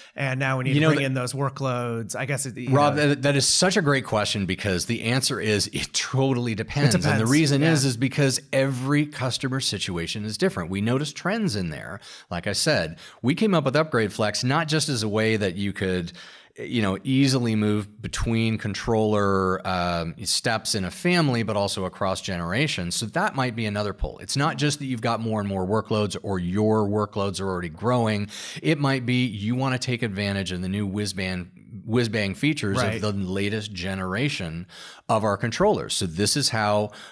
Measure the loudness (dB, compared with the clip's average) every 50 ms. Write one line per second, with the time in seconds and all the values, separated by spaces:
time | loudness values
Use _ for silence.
0 | -20 -14 -8 -6 -4 -4 -2 -2 0 0 0 0 0 2 2 4 4 4 4 4
1 | 2 0 0 -2 -2 -4 -2 -2 -2 -2 -2 -2 -2 -2 -2 -2 -2 -2 -4 -4
2 | -4 -6 -6 -6 -4 -4 -4 -4 -4 -6 -8 -6 -2 2 4 4 4 4 4 4
3 | 4 4 2 2 2 2 2 4 2 2 4 4 4 4 4 2 4 4 2 2
4 | 0 0 0 0 2 2 0 0 0 0 -2 0 0 0 0 0 0 0 -2 -2
5 | 0 0 0 2 0 0 -2 -2 0 2 2 2 2 0 -2 -4 -6 -4 -4 -4
6 | -4 0 0 2 2 4 2 2 0 0 -2 -2 -4 -4 0 2 4 4 4 4
7 | 4 4 2 4 4 4 6 6 6 4 4 4 4 4 4 4 4 2 0 0
8 | 0 0 2 2 2 2 2 0 -2 -2 0 2 2 2 0 -2 0 2 2 2
9 | 2 0 -2 -4 -4 -4 -2 -2 -2 -2 -2 -2 -2 -2 -2 -2 -4 -4 -2 -2
10 | -4 -4 -4 -6 -6 -6 -4 0 0 0 0 -2 -4 -2 -2 0 0 2 2 0
11 | 0 -2 -6 -6 -4 -2 -2 0 0 0 0 0 -2 -4 -4 -6 -8 -10 -12 -12
12 | -14 -16 -20 -20 -12 -8 -8 -4 -4 -2 -2 0 2 2 2 2 0 -2 -4 -10
13 | -16 -20 -12 -4 -2 0 0 2 2 2 4 2 2 2 2 2 2 2 2 2
14 | 2 0 0 0 0 0 0 0 0 0 0 0 0 0 0 0 0 0 -2 -2
15 | -2 0 0 2 2 4 2 2 2 0 0 0 -2 -2 -2 -2 -2 0 0 0
16 | -2 -4 -8 -14 -18 -20 -20 -20 -20 -20 _ -12 -8 -4 -2 0 0 0 0 -2
17 | -2 0 2 4 4 4 4 2 2 2 2 2 2 2 2 2 0 -4 -10 -12
18 | -10 -8 -6 -2 0 0 2 2 2 2 0 -2 -2 -4 -6 -4 -2 0 2 2
19 | 4 4 4 4 4 4 4 4 2 2 0 0 -2 -2 -2 0 0 0 0 -2
20 | -2 -4 -8 -6 -4 -4 -2 -2 0 0 -2 -2 -2 -2 -2 -2 -2 -4 -4 -2
21 | 0 2 2 4 4 2 2 2 0 0 0 0 0 0 0 -2 -4 -4 -4 -2
22 | -2 -2 -2 -2 -4 -4 -4 -4 -4 -2 0 0 0 0 -2 -2 -4 -4 -4 -4
23 | -4 -4 -2 -2 -2 -2 0 -2 -2 -2 -2 -2 -4 -2 -2 -2 -2 -4 -4 -4
24 | -6 -8 -8 -8 -10 -6 -2 -2 0 -2 0 0 0 -2 -2 -2 -4 -6 -4 -2
25 | -2 -2 -2 -2 -2 -2 -2 -2 -2 -2 -2 -2 0 0 0 0 0 0 0 0
26 | 0 0 -2 -4 -4 -4 -2 -2 -2 0 0 2 4 4 4 4 2 2 2 0
27 | 0 0 0 -2 -2 -2 -2 -2 -4 -4 -4 -4 -4 -6 -8 -4 0 2 2 2
28 | 2 2 0 0 -2 -4 -8 -12 -14 -12 -10 -4 0 0 2 2 2 2 0 0
29 | 0 2 2 2 2 0 -2 -2 -2 -2 -2 0 0 0 -2 -2 -2 -2 -2 -2
30 | -2 -2 -2 -2 0 0 0 0 -2 -2 -4 -4 -4 -2 -2 -2 -2 -2 -2 -2
31 | -4 -4 -4 -4 -4 -4 -4 -4 -6 -8 -14 -20 -20 -18 -16 -12 -6 -2 0 0
32 | 2 2 0 0 0 -2 -2 0 0 0 0 0 0 0 0 0 0 0 -2 -2
33 | -2 -2 -2 -2 -4 -4 -2 -2 -2 -2 -2 -4 -6 -8 -8 -8 -6 -6 -4 -4
34 | -4 -4 -2 -2 0 -2 -2 -4 -6 -6 -8 -8 -10 -12 -14 -20 -20 -20 -20 -10
35 | -2 0 2 2 2 2 0 0 0 -2 0 2 2 4 4 2 0 -4 -2 -2
36 | -2 -2 0 0 0 2 2 2 0 0 0 0 2 2 2 2 2 0 -4 -10
37 | -20 -20